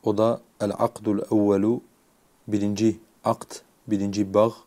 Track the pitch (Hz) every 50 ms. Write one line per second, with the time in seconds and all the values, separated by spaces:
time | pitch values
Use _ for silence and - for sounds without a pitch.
0 | - 117 104 101 110 113 117 - - _ _ _ 107 101 - - 117 113 - -
1 | 107 110 104 101 - - 113 107 101 101 101 98 101 110 120 135 - _ _ _
2 | _ _ _ _ _ _ _ _ _ - 107 104 101 104 104 101 110 110 104 -
3 | - _ _ _ _ 110 113 - - _ - - _ _ _ _ _ - 107 98
4 | 98 101 98 104 104 95 95 104 107 117 117 - -